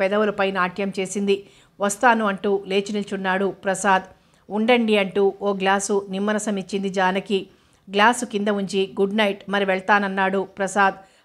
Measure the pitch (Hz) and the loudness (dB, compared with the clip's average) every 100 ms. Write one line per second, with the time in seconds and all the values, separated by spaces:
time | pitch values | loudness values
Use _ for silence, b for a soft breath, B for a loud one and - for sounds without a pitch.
0 | 190 208 214 202 196 190 180 180 196 190 | 0 0 0 0 -2 0 -2 -2 -6 -4
1 | 185 202 202 196 - b b b 202 208 | -6 -2 0 0 -2 b b b -4 2
2 | 254 226 214 190 208 196 185 196 202 208 | 4 4 2 -2 0 -2 0 -2 -2 -4
3 | 196 190 190 190 196 190 202 185 208 190 | -6 -4 -2 0 -2 -4 -4 -2 2 2
4 | 185 - b b b 202 220 247 220 214 | 0 -14 b b b -2 2 2 4 2
5 | 190 180 196 190 202 196 190 196 196 202 | 2 2 2 2 -2 0 2 0 0 -2
6 | 202 190 208 214 214 196 185 196 196 190 | -2 -4 -2 -2 -2 -4 -4 -4 -4 0
7 | 185 190 - 190 - b b b b 196 | 0 0 -2 -4 -4 b b b b 2
8 | 214 247 214 202 202 202 190 196 190 - | 4 4 -2 -2 -2 -2 -2 -2 -2 0
9 | 196 214 202 196 - 202 190 185 185 208 | 0 2 0 0 -4 -2 0 0 2 2
10 | 196 190 190 190 185 - 190 208 196 190 | 2 0 0 0 -4 -4 -2 2 2 0
11 | b b | b b